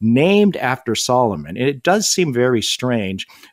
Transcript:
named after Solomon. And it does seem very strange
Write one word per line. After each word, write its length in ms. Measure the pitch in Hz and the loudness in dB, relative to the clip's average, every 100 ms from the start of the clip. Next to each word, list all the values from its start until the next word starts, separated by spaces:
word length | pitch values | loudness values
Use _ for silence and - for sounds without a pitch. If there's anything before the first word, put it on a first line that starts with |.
named 560 | 110 117 165 202 208 170 | 0 2 4 4 2 2
after 360 | 127 127 - | -4 -4 -4
Solomon. 640 | 110 - 127 123 90 73 90 | -4 0 2 2 -2 -6 -4
And 140 | 127 | -2
it 140 | 143 | -2
does 260 | 170 202 196 | 0 0 0
seem 240 | - 175 | -2 0
very 280 | 120 127 123 | 2 2 2
strange 640 | 104 - 127 120 95 95 - - - | -2 -4 -2 -2 -4 -6 -12 -20 -20